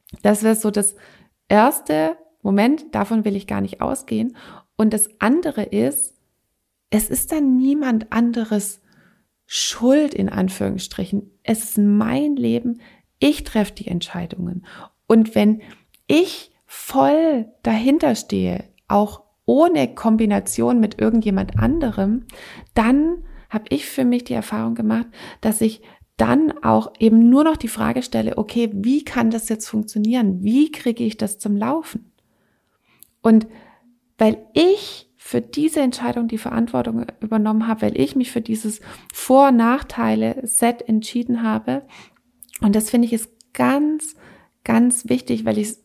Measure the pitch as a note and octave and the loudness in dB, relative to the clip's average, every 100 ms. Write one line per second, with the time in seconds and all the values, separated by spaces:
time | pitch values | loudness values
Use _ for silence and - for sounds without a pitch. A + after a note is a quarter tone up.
0 | _ - G#3 G#3 A3 A3 G#3+ G#3 G3+ - | _ -2 0 2 2 0 0 -2 -4 -6
1 | - _ _ _ - G#3 B3 - - D4+ | -20 _ _ _ 0 4 4 2 -2 -2
2 | D#4+ E4 _ _ G3+ G3 A#3 D#4 - G#3+ | -2 -4 _ _ 0 2 2 0 -2 -4
3 | G3+ A3+ G#3+ G3 - G3+ G3 - - - | -2 -2 -2 -4 -6 -6 -6 -6 -6 -6
4 | - A3 A#3 - - - _ - A3 G#3+ | -6 -4 -4 -8 -20 -20 _ -2 0 0
5 | - - G#3 D#4 E4 A3+ G3+ G3+ B3 D4 | -6 -4 0 0 0 -4 -4 -2 -2 -2
6 | - _ _ _ _ _ _ _ - G#3+ | -8 _ _ _ _ _ _ _ -2 -2
7 | A3 C4 - D#4 C#4 B3+ C4 D4 C4 A3+ | 0 -4 -2 0 2 2 2 0 0 -2
8 | A3 A3+ A#3+ A#3 A3 G#3 G3+ - _ _ | -2 0 0 0 -2 -2 -4 -10 _ _
9 | _ _ _ _ - - - - A#3+ C#4+ | _ _ _ _ -10 -6 -6 0 4 4
10 | D4 - G3 G3+ F#3+ F#3 G3 F#3+ - - | 2 -2 -4 -2 -2 -2 -4 -6 -8 -8
11 | F#3 G3+ - _ - A3 - - G#3 G#3 | -6 -6 -8 _ -4 -4 -2 0 2 2
12 | A3 C4 D4 C#4 A#3 A#3 A#3+ A#3 - _ | 0 0 -2 0 0 0 -2 -8 -12 _
13 | _ - C#4 D4 - A3 G3+ - - F3 | _ 0 0 0 -2 -2 -2 -6 -8 -8
14 | - F3 E3+ F3+ F3 F3+ - - - _ | -6 -10 -10 -8 -8 -8 -12 -20 -20 _
15 | - A3+ A3 G#3+ G#3 G#3+ - - _ _ | 4 4 4 4 2 2 -4 -20 _ _
16 | - D4 F#4+ - - _ - - - C4+ | 0 2 2 -4 -18 _ -20 -18 -4 2
17 | C4+ D4+ D#4+ C4+ A3 _ A#3 A3 B3+ D4+ | 2 4 2 0 -4 _ -2 0 2 2
18 | D4 A3 - - - F3+ - _ - G3+ | 2 0 -2 -2 -2 -4 -10 _ -2 0
19 | G#3 - _ _ - B3+ E4+ D#4 - - | 0 -4 _ _ 0 2 4 2 -2 -2
20 | A#3 A3 A3 G3+ G3 - A#3 B3 G#3+ - | 0 2 2 0 -2 -2 2 2 0 0
21 | A3 A3+ G#3+ F#3+ F#3+ G#3 A3+ D#4+ C4 G3+ | 0 2 2 0 -2 0 0 0 -2 -2
22 | G3 A#3 - - - - - - A3 C#4 | -2 -2 -6 -20 -20 -20 -6 0 2 4
23 | D#4+ E4+ - - - A3 - C#4+ - - | 2 -2 -8 -20 -8 -8 -4 -6 -4 -2
24 | B3 A#3+ A#3+ A#3 A3 G#3+ A3+ A#3 G#3+ A3+ | 0 0 -2 -6 -6 -4 -4 -2 0 -2
25 | A#3+ - - - A3 G#3+ A3 A3 - - | -4 -12 -20 -6 -4 0 -2 -2 -18 -20
26 | _ - A3 C4 D#4 - A3+ A3 A3 - | _ -2 2 2 2 0 2 2 0 2
27 | A3+ A3+ A#3 C4 D#4 D#4 A3+ G#3+ A3 B3 | 6 8 8 6 4 0 -4 -4 -2 -2
28 | B3 A3+ A3 - G#3 A#3+ A3+ G3+ A3 C#4+ | -4 -2 -2 -4 -4 -2 -2 -2 0 0
29 | D4 B3 A3+ A3+ - A3 - A3 G#3+ G#3+ | -2 -2 0 0 -4 -6 -4 -6 -4 -2
30 | G#3+ B3+ G3+ F#3 G3+ B3+ D#4 - A#3+ A#3 | 0 2 0 0 2 2 2 0 -4 -2
31 | A#3 A3 G#3+ - G#3 G3+ A3+ D#4 - - | -2 -4 -6 -6 -4 -2 0 -2 -4 -12
32 | - _ _ _ _ _ _ _ _ _ | -14 _ _ _ _ _ _ _ _ _
33 | _ _ A3+ A3 A3 - - _ _ _ | _ _ 4 4 4 -10 -20 _ _ _
34 | _ - A3 A3 - C#4+ F4 G#4 - - | _ 0 0 0 -2 2 4 2 -2 -16
35 | - _ - A#3+ A3+ C#4+ D#4 D#4+ C4 - | -20 _ -6 -6 -4 -2 -2 0 -2 -2
36 | A#3+ A#3+ A#3 A3 - A3+ A#3 B3 A#3+ A3+ | -4 -4 -4 -4 -6 -4 -2 -2 -2 -4
37 | - - G#3+ A3 G#3+ G#3+ A3+ A3 G#3+ - | -6 -10 -4 0 0 0 0 -2 -2 0
38 | C#4 C4+ B3 A#3 A3+ A3 G#3+ - - - | 0 0 -2 -4 -4 -4 -6 -8 -14 -20
39 | - - - C4 C#4 A#3+ A#3 C4+ - - | -18 -8 2 6 6 6 4 0 -4 -4
40 | A3+ A3 A3 B3+ B3 - A#3 A#3+ - G#3+ | -2 0 -2 -4 -4 0 0 -2 -2 -2
41 | A3 A#3+ A#3+ A#3 A3+ A3 B3 C4+ C#4+ - | -2 -4 -2 -2 0 -2 -4 -6 -8 -20
42 | - _ _ _ - - G#3+ G#3+ G#3+ A#3+ | -20 _ _ _ -18 -2 0 2 2 2
43 | A#3 A3+ - _ _ - B3 C#4 D4+ D#4 | 2 -2 -6 _ _ -2 0 2 0 -2
44 | - - - - _ _ - A3+ B3 A#3 | -6 -16 -20 -20 _ _ 0 2 2 0
45 | A3+ B3+ - A3+ A3 G#3+ G#3+ - | -2 -2 -2 -4 -2 -2 -4 -8